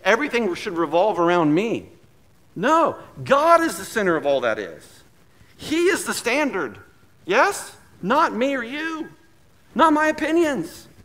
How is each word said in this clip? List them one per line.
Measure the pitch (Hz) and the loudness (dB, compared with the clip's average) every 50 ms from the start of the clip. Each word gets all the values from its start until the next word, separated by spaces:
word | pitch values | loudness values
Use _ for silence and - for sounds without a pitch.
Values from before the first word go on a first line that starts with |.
everything | - 185 214 226 294 285 - 240 233 190 170 | 0 2 2 2 0 -2 -2 -2 -2 -2 -4
should | - - 214 175 165 | -6 -8 -6 -4 -2
revolve | 170 147 156 170 190 220 151 170 | -2 0 2 2 2 2 2 2
around | 170 165 180 175 165 151 147 | 2 2 4 4 4 4 2
me. | 170 214 233 180 107 90 - - - _ _ _ _ _ _ _ _ _ _ - | 2 0 -2 -4 -6 -8 -12 -20 -20 _ _ _ _ _ _ _ _ _ _ -8
No, | 156 185 262 320 330 311 190 - - - - - - | -4 0 2 2 2 2 0 -2 -6 -12 -18 -16 -10
God | 131 - 254 277 302 330 339 330 | -2 0 2 4 6 6 6 6
is | 330 320 196 | 4 2 -4
the | 185 190 | -6 -10
center | - - 233 202 180 165 | -6 -4 -2 0 0 0
of | 151 135 | 0 0
all | 143 139 131 | 0 0 0
that | 120 113 107 107 | 0 0 -2 -2
is. | 98 85 78 73 - - - - - - _ _ _ _ _ - - _ _ - | -4 -8 -12 -16 -20 -20 -20 -20 -20 -20 _ _ _ _ _ -20 -20 _ _ -16
He | - - 294 330 349 370 | -8 -4 -2 0 0 0
is | 339 - - | 0 -2 -4
the | 233 208 | -6 -8
standard. | - - 233 240 294 302 262 - 190 151 117 101 - - - _ _ _ _ _ _ _ | -4 -2 -2 0 0 0 -2 -2 -4 -6 -6 -8 -14 -20 -20 _ _ _ _ _ _ _
Yes? | - 196 254 320 392 392 - - - - - - - - - | 0 2 2 2 2 0 -4 -10 -16 -18 -20 -20 -20 -16 -8
Not | - 185 247 302 330 269 | -4 0 2 2 2 0
me | 196 208 254 277 277 | 0 -2 -2 -2 -2
or | 262 | -4
you. | 233 226 269 302 320 330 320 311 311 320 - - _ _ _ _ _ _ _ _ _ _ - | -6 -8 -8 -8 -8 -8 -8 -10 -12 -12 -16 -20 _ _ _ _ _ _ _ _ _ _ 0
Not | - 320 320 | 2 4 4
my | 302 302 311 311 | 4 2 2 0
opinions. | 311 311 311 294 320 339 330 302 277 202 156 - - - - - - - - | -2 -2 -2 0 0 2 0 0 -2 -4 -6 -10 -12 -20 -20 -20 -20 -20 -20